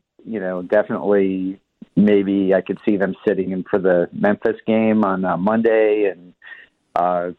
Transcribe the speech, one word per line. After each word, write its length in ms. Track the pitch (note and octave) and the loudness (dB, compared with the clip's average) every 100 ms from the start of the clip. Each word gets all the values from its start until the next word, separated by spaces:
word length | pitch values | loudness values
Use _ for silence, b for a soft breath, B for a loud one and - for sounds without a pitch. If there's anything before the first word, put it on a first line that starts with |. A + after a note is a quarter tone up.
| _ _ | _ _
you 140 | - A2 | -12 -8
know, 240 | F#2 F#2 | -6 -6
definitely 960 | F2+ G#2+ G#2 A2+ G2 G2+ F#2+ F#2+ F#2 G2 _ _ - - | -2 0 0 -4 0 2 2 -2 -6 -8 _ _ -6 0
maybe 580 | G#2 G2+ G2 G2 F#2+ | 4 4 2 0 2
I 60 | F#2+ | 0
could 180 | - F#2+ | 0 -4
see 120 | - G2+ | -2 0
them 200 | F#2+ F#2 A2 | -2 -2 -2
sitting 240 | G2 F#2 | -2 -2
in 140 | F#2 | -6
for 140 | - G2+ | -4 0
the 280 | F#2 F2 F2 | 2 2 0
Memphis 480 | - G#2 G#2 A#2 A2 - | -2 -2 0 -2 -4 -2
game 360 | A2 A2 G#2+ | 0 2 2
on, 200 | G2+ F#2 | 0 -2
uh, 120 | F#2 E2+ | -2 -2
Monday 680 | G2 A2+ A2+ A2 G#2+ G#2+ | 0 0 2 2 2 2
and, 300 | G2 F2 F2+ _ B B B _ _ | 0 -4 -14 _ B B B _ _
uh, 360 | E2+ F2 F2+ F2 | -2 -2 -2 -4